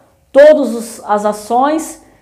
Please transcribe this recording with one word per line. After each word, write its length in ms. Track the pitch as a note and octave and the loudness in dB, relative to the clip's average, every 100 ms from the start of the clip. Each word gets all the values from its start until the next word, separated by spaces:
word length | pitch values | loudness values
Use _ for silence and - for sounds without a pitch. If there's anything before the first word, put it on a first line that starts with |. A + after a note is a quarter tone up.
| _ _ _ | _ _ _
todas 420 | C4 D4+ D4 B3 | 4 6 4 0
os, 280 | A3+ A3 - - | -8 -12 -12 -6
as 200 | G#3 G#3 | -4 -4
ações 800 | G#3 - A#3+ C#4 D#4 - - _ _ | -6 -6 -2 -2 -4 -8 -18 _ _